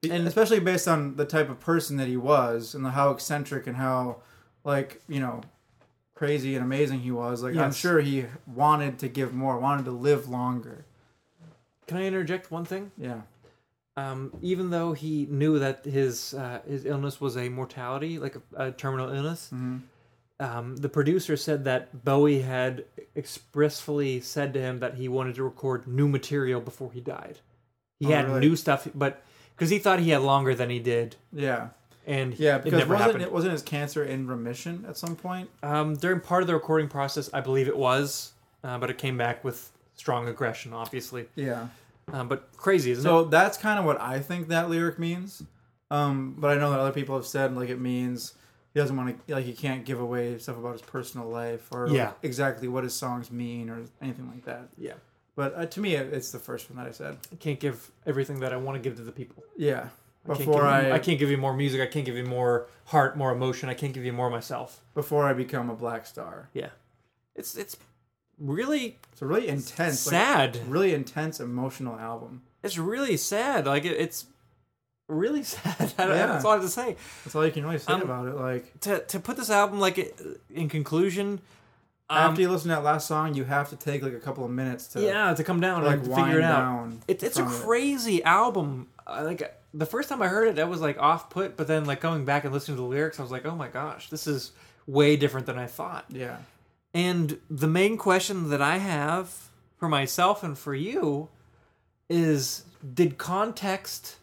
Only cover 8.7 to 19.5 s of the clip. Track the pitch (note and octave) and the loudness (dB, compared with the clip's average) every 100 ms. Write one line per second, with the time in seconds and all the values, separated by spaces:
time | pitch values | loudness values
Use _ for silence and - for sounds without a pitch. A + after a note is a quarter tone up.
8.7 | D3+ C#3+ B2 C3+ C3 C3 B2+ C3+ B2 C3 | 4 2 -4 -6 -2 -2 0 -2 0 2
9.7 | C#3+ C3 B2 C3+ C#3+ C3+ B2 B2 B2 A#2+ | 0 -2 -2 2 2 2 -4 -2 -2 -6
10.7 | - - _ _ _ _ _ - _ _ | -16 -20 _ _ _ _ _ -20 _ _
11.7 | _ - E3+ F#3+ F#3+ D#3+ F#3 - D#3+ E3+ | _ -8 -2 0 0 -2 -4 -4 -8 -6
12.7 | F#3+ G3+ - B2+ A#2 G2+ _ - _ _ | -8 -8 -10 -8 -8 -12 _ -20 _ _
13.7 | _ _ - C3+ C3 C3+ - F3 F3+ F#3 | _ _ -8 -6 -6 -8 -8 -4 -2 0
14.7 | E3+ E3+ D3+ D#3 D#3 C#3+ C#3+ D3+ D3+ C3+ | 0 0 -4 -4 -2 -2 2 4 4 2
15.7 | C3+ D3 C#3 C3+ A#2+ - C#3+ B2+ A#2+ - | -2 -2 2 2 0 -8 -8 -8 -10 -8
16.7 | C#3 C3+ C#3+ C#3 C#3 C#3 A#2+ B2 B2+ B2+ | -6 -2 -2 -2 -2 -4 -2 -4 -4 -8
17.7 | - B2 C3+ D#3+ E3 C#3 C3+ - - C3 | -8 -6 -4 -4 -6 -8 -10 -16 -6 -6
18.7 | B2+ C#3 C3 B2+ C3+ D3 E3 - | -4 -4 -2 -4 -4 -4 -6 -10